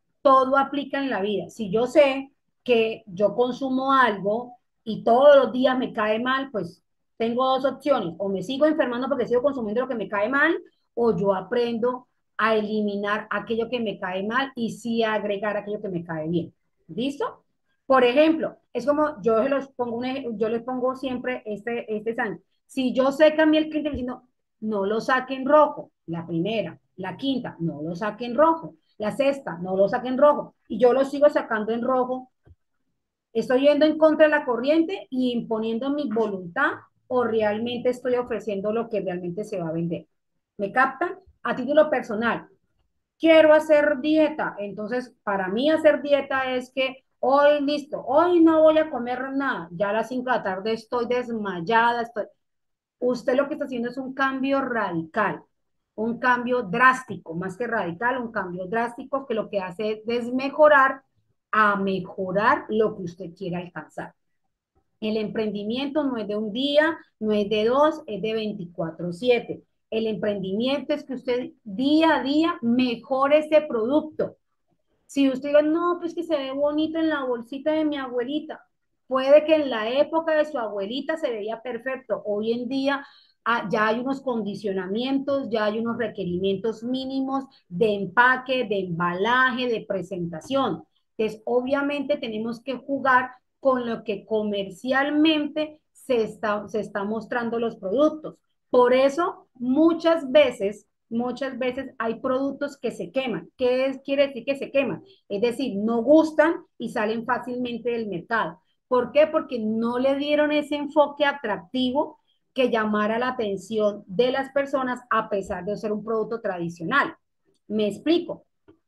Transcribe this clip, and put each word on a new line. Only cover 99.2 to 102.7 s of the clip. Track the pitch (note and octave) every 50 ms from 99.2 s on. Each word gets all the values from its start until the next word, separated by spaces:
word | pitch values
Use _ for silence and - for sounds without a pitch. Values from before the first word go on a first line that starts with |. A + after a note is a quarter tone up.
| F4 G4 F#4+ - - _ _
muchas | - A#3+ B3+ C4 D4 D#4+ E4 E4 E4 - E4 E4 D#4+ C#4 B3+
veces, | B3+ D4+ D4 B3+ B3 - G3 G3+ G#3+ - - _ _ _ _ -
muchas | A3+ A3+ A#3+ B3 B3 - C4+ C4+ C4+ A3+
veces | B3+ B3+ B3 C4+ C4+ - - -
hay | A3+ A3+ A3+
productos | - - B3+ C4 C4 C#4 C#4 C4+ - C#4+ C#4+